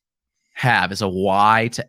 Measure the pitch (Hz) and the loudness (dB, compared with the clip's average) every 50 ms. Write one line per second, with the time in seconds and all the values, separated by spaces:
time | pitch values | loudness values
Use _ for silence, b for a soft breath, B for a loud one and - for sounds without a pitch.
0 | _ _ _ _ _ _ _ _ _ _ _ - - 127 117 98 92 90 98 95 | _ _ _ _ _ _ _ _ _ _ _ -4 0 0 2 2 0 -2 -4 -6
1 | 107 95 90 95 95 101 95 101 104 107 110 113 113 120 - - - | -6 -4 -4 -2 -2 0 2 2 4 4 4 2 0 -2 -4 -8 -12